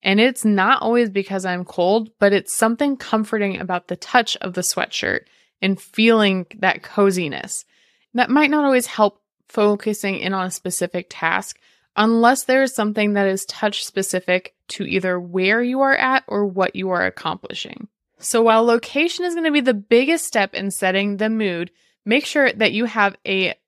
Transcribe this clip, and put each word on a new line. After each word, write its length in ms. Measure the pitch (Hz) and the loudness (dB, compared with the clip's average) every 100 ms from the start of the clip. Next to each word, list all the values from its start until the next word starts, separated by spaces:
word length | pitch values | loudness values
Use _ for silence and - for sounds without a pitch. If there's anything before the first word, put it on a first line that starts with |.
And 160 | 196 202 | 2 4
it's 260 | 240 262 | 4 2
not 380 | 220 202 196 262 | 0 2 2 2
always 280 | - 240 233 | 2 2 2
because 340 | 196 196 196 | -2 -4 -4
I'm 200 | 185 180 | -4 -6
cold, 460 | 180 - 175 214 220 _ | -6 0 2 2 0 _
but 140 | 202 | 2
it's 240 | 196 - - | 2 -2 0
something 400 | 226 233 285 269 | 0 2 0 -2
comforting 640 | - 220 214 220 202 190 | -2 -2 -2 -2 -2 -4
about 260 | 185 180 - | -6 -6 -6
the 100 | 180 | -10
touch 400 | - 247 226 - | 0 0 0 -4
of 160 | 190 | -6
the 80 | 180 | -6
sweatshirt 580 | 180 - - - - - _ _ _ _ | -4 -4 -4 -4 -4 -4 _ _ _ _
and 180 | 196 190 | -4 -4
feeling 640 | - - 226 226 208 190 175 - | -6 0 4 4 4 0 -6 -4
that 240 | 190 - | -2 -2
coziness. 840 | - - 202 185 160 98 - - - _ _ _ _ | -6 0 2 2 -4 -6 -10 -12 -14 _ _ _ _
That 160 | 233 247 | -2 2
might 200 | 269 302 | 4 4
not 140 | 302 | 2
always 220 | 285 262 240 | 4 2 0
help 360 | - 208 _ _ _ _ | 0 0 _ _ _ _
focusing 680 | - 208 208 220 208 202 190 | 0 2 2 -2 -4 -4 -4
in 160 | 185 | -4
on 140 | 196 185 | -4 -4
a 40 | |
specific 560 | - 185 - 175 180 175 | -6 -8 -4 -4 -6 -8
task 500 | - 165 180 - - _ _ _ - | -4 -2 -2 -6 -16 _ _ _ 0
unless 480 | 220 226 233 262 | 2 4 4 2
there 180 | - 254 | 2 2
is 120 | 269 | 2
something 380 | 262 214 214 208 | 0 -2 0 0
that 140 | 202 196 | 2 2
is 180 | 190 | 0
touch 400 | - - 214 202 | -6 -4 -4 -2
specific 720 | - - 190 185 185 180 - _ _ | -6 -4 -2 -4 0 -2 -2 _ _
to 160 | - | -10
either 360 | 202 185 185 180 | -4 -2 -2 -4
where 420 | 180 185 185 220 | -4 -2 2 2
you 200 | 247 254 | 0 0
are 120 | 269 | 2
at 300 | 269 254 269 - | 2 2 0 -2
or 200 | 208 208 | -2 -2
what 280 | 185 185 | 0 -2
you 160 | 190 185 | 0 -2
are 140 | 175 | 0
accomplishing. 840 | 185 - 165 180 - - - - - _ _ _ | -2 -2 -8 -8 -10 -12 -12 -14 -18 _ _ _
So 240 | - 233 | -2 2
while 220 | 226 220 | 6 6
location 600 | 233 233 - 277 339 339 | 4 0 -2 -2 -2 -2
is 100 | 359 | -4
gonna 160 | 339 320 | -2 0
be 100 | 294 | 2
the 140 | 262 | 2
biggest 500 | 214 202 233 269 330 | 0 2 2 4 0
step 300 | - 233 196 | 0 -2 -2
in 160 | - 196 | -4 -6
setting 480 | - 185 185 202 202 | -2 -2 0 -2 -2
the 100 | 214 | -2
mood, 420 | 220 208 170 175 _ _ _ - | 0 -2 -4 -8 _ _ _ -2
make 180 | 247 | 0
sure 280 | - 302 269 | 0 0 0
that 200 | - 214 | 2 0
you 140 | 202 233 | 0 -2
have 300 | 220 202 196 - | 0 0 -2 -4
a 280 | 190 185 - | -2 -2 -4